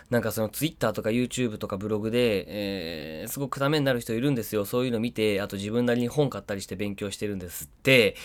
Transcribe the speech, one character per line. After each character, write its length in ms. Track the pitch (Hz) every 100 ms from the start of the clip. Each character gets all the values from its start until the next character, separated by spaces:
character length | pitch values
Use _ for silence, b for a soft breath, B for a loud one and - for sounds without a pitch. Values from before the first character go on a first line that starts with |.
| -
な 100 | 120
ん 20 |
か 100 | 110
そ 100 | 110
の 80 | 107
Twitter 420 | - 156 - 120
と 100 | 107
か 60 | 107
YouTube 480 | 120 123 - 123 107
と 100 | 98
か 120 | 98
ブ 100 | 104
ロ 100 | 107
グ 120 | 110
で、 340 | 120 120 101 -
え 800 | 101 101 98 82 80 76 78 107
ー、 20 |
す 120 | -
ご 80 | 135
く 100 | -
た 100 | 139
め 80 | 156
に 60 |
な 80 | 135
る 80 | 123
人 120 | 117
い 80 | 113
る 100 | 139
ん 40 |
で 80 | 131
す 120 | 104
よ。 120 | 107 98
そ 160 | 123
う 40 | 127
い 40 |
う 20 |
の 80 | 113
見 120 | 120
て、 280 | 113 107 98
あ 80 | 98
と 80 | 98
自 140 | 101
分 160 | 117 123
な 80 |
り 60 | 120
に 60 | 120
本 220 | 147 143
買 120 | 101
っ 20 |
た 100 | -
り 60 | 101
し 60 | -
て 100 | 98
勉 180 | 101
強 160 | 101 104
し 60 | -
て 100 | 107
る 100 | 98
ん 20 |
で 100 | 90
す 140 | -
っ 40 | -
て。 480 | - - 131 104 B